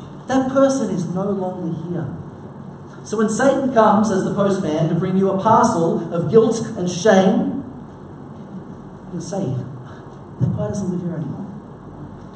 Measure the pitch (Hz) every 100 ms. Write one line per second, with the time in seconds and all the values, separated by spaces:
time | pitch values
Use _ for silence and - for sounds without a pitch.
0 | - - - 262 262 277 269 - 208 180
1 | 165 180 202 190 185 185 165 160 175 170
2 | 160 - - - - - - - - -
3 | - 208 214 - 269 269 254 226 214 202
4 | 208 190 180 170 202 190 156 156 165 175
5 | 185 190 190 185 220 226 - 175 165 -
6 | 170 170 - 220 226 - - - 175 -
7 | 214 190 190 247 - - - - - -
8 | - - - - - - - - - -
9 | - 175 - 196 139 127 - - - -
10 | - - - - - - 208 202 180 175
11 | 175 156 - - - - - - - -
12 | - - -